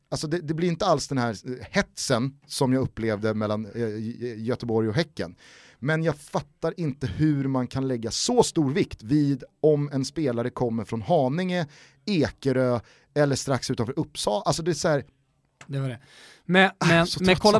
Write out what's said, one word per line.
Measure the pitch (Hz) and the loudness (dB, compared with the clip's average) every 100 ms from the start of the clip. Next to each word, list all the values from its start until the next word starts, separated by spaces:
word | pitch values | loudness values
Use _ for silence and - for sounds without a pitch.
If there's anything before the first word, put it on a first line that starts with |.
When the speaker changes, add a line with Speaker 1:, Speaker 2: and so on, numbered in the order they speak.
| - | -10
Speaker 1:
alltså, | 165 156 | -6 -4
det, | 170 | -4
det | 151 | -4
blir | 160 175 | -2 0
inte | 165 208 | 0 2
alls | 151 - | 2 0
den | 135 | -2
här, | 120 | -2
eh, | 101 123 127 - | -4 -10 -12 -4
hetsen | 196 196 - - 123 131 - - | -2 -2 -4 0 0 0 -6 -10
som | - 135 | -2 2
jag | 127 | 2
upplevde | 131 - 110 104 110 | 0 -2 -2 0 -2
mellan, | 107 107 107 110 | -2 -2 -4 -6
eh, | 113 | -6
Gö-, | 117 107 110 117 120 110 | -6 -4 -8 -8 -10 -8
Göteborg | 113 123 120 113 110 | -4 -4 0 0 0
och | |
Häcken. | 107 170 - 87 95 - - - - | 0 -2 -4 -10 -10 -20 -20 -20 -8
Men | 131 160 | -2 0
jag | 160 147 | 0 -4
fattar | - 175 143 _ 165 165 | -4 -8 -8 _ -6 -4
inte | 160 131 127 | -6 -4 -6
hur | - 156 147 135 | 0 2 2 0
man | 131 123 | -2 -2
kan | 135 135 | -4 -4
lägga | 123 110 | -4 -4
så | - - 247 | -4 0 2
stor | - - 143 | 2 2 2
vikt | 160 147 - | 2 -2 -4
vid | 107 151 143 139 - _ | 0 2 2 0 -6 _
om | 156 151 143 | 2 4 0
en | 139 | -2
spelare | 131 - 147 117 120 | -4 -4 -2 -2 -4
kommer | - 123 113 | -2 -2 -2
från | 104 113 | -4 -6
Haninge, | 110 170 127 151 185 180 160 - - _ - | 0 2 2 0 -2 -2 -4 -8 -20 _ -2
Ekerö | 190 127 - 135 131 127 120 - _ _ | 0 0 0 0 2 2 0 -6 _ _
eller | 143 147 131 | 0 0 0
strax | - 127 - | -2 -4 -2
utanför | 123 110 135 | -4 -4 -4
Uppsala. | 160 - - 208 | -6 -4 -2 0
Alltså, | 180 151 | 0 0
det | 165 | -2
är | |
så | 160 180 | 0 0
här. | 147 - _ _ _ _ _ - | 0 -2 _ _ _ _ _ -10
Speaker 2:
Det | 139 | -6
var | 135 | -6
det. | 117 _ - - - | -8 _ -20 -20 -14
Men, | - 180 190 - | 2 4 4 4
Speaker 1:
Ah, | 160 | 4
Speaker 2:
men, | 165 165 | 4 4
Speaker 1:
så | - | 2
Speaker 2:
men | 185 185 | 2 4
kolla | 208 214 | 6 4